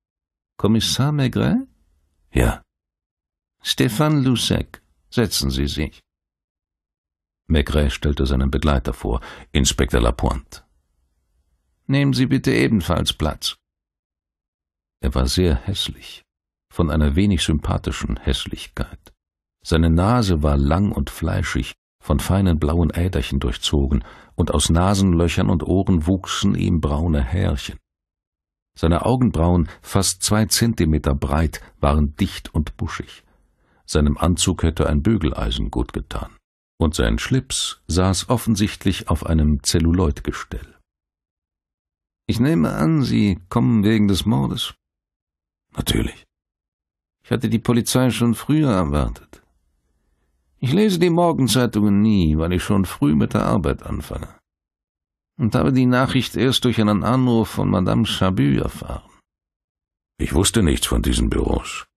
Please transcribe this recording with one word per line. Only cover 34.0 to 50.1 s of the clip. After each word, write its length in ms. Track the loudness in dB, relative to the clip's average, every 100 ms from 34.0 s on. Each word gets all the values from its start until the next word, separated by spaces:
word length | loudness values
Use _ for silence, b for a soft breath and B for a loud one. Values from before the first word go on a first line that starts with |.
| 2 2
Anzug 480 | 0 0 0 0
hätte 240 | 0 0 0
ein 140 | 0
Bügeleisen 680 | 2 0 0 -2 -4 -4 -4
gut 220 | -4 -4
getan. 440 | -6 -8 -10 -12 -16 _ _ _ -2
Und 180 | -2 2
sein 240 | 0 0
Schlips 600 | -2 -2 -2 -6 -8 -10 -4
saß 420 | 0 2 0 -2
offensichtlich 800 | -2 0 0 0 -2 -4 -2 -2
auf 160 | -4
einem 380 | 0 2 2 0
Zelluloidgestell. 1120 | 0 0 2 2 0 -2 -6 -8 -10 -12 -14 _ _ _ _ _ _ _ _ _ _ _ _ _ _ _ -4
"Ich 120 | 0
nehme 320 | 2 2 0
an, 300 | 0 0 0
Sie 360 | 0 2 2 0 -2
kommen 360 | 0 2 2
wegen 240 | 2 2 2
des 180 | 2 0
Mordes?" 480 | 0 0 -4 -8 -12 _ _ _ _ _ _ _ _ _ -8
"Natürlich." 480 | -2 -2 -2 -8 _ _ _ _ _ _ _ _ _ _
"Ich 80 | -6
hatte 180 | -2 0
die 120 | 0
Polizei 500 | 2 0 2 2 2
schon 240 | 2 0
früher 360 | 0 0 0 2
erwartet. 720 | 0 0 0 -2 -4 -16 -20 _ _ _ _ _ _ _